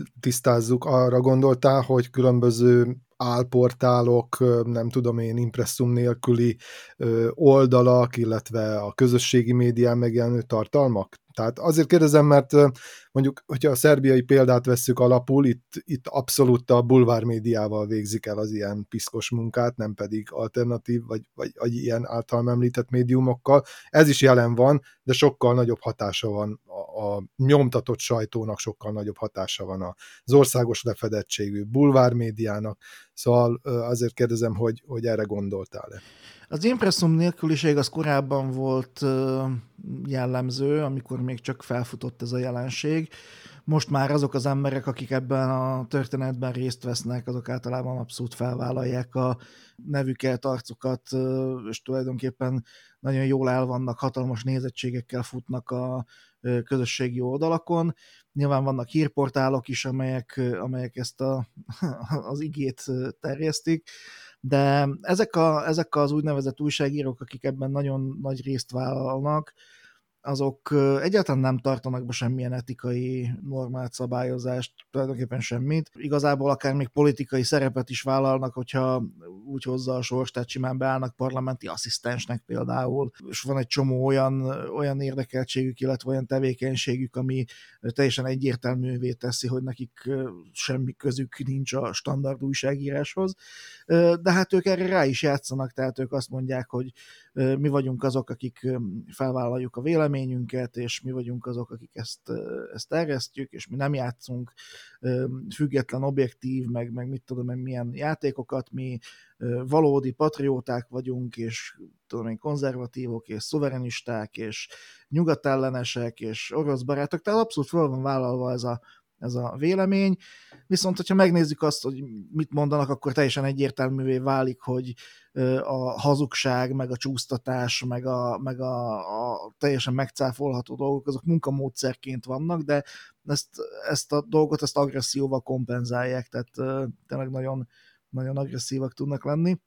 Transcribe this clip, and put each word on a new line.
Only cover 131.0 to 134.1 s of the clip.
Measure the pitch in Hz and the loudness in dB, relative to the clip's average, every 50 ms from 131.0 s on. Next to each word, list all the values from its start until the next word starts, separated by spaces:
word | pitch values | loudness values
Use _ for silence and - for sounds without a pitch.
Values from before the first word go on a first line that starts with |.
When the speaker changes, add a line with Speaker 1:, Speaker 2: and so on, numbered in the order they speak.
| 139 | -2
Speaker 2:
azok | 143 135 131 - | -4 -6 -4 -2
munkamódszerként | 170 165 160 - 139 139 135 135 131 - - - 131 127 - - 135 131 120 - | 0 0 0 0 -2 -2 -4 -4 -6 -6 -4 -4 -4 -6 -6 -10 -12 -10 -10 -10
vannak, | 127 131 135 156 170 175 165 | -10 -8 -6 -4 -4 -4 -4
de | 147 143 147 143 139 - - - - - _ _ _ | -2 -2 -2 -2 -2 -6 -12 -20 -20 -20 _ _ _
ezt, | 143 147 - - _ - - - - 107 101 98 143 | -4 -4 -4 -4 _ -12 -12 -12 -12 -12 -10 -6 -4
ezt | 151 - - - | -4 -4 -4 -2